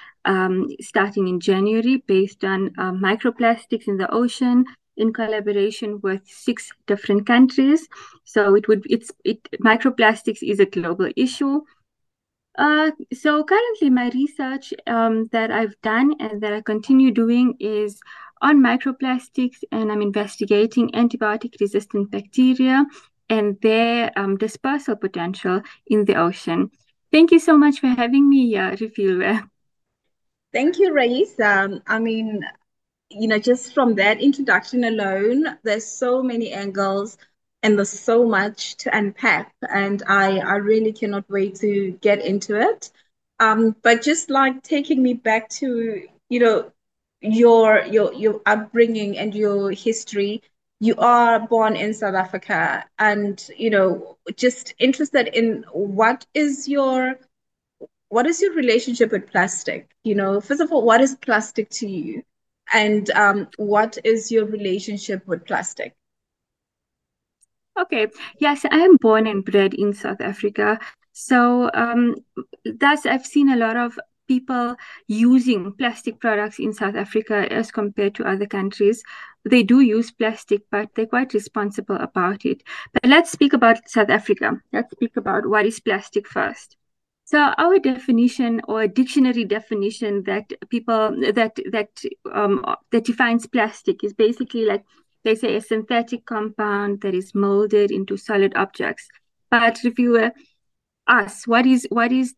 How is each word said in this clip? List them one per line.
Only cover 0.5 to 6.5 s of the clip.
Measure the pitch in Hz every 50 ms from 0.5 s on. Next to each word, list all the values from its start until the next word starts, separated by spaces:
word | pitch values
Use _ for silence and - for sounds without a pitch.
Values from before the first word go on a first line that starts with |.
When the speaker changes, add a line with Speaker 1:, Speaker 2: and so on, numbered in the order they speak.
| 185 185 - - - -
Speaker 1:
starting | - - - 214 196 202 202 208 190 185
in | 180 175
January | 175 202 190 190 196 208 220 226 226 247 269 262 - -
based | 196 190 196 196 - - -
on, | 190 190 190 196 - - -
uh, | 190 190 185
microplastics | 185 190 190 208 220 - 247 247 - 240 226 233 226 - - - 220 - 208
in | 196 190
the | 190 -
ocean | - 226 247 240 - - 254 247 247 247 254 254 - _ _ _ _ -
in | 214 226 220
collaboration | - 226 214 220 214 202 208 202 202 196 220 214 - 240 208 208 208
with | 202 196 190 196 _
six | _ - - - -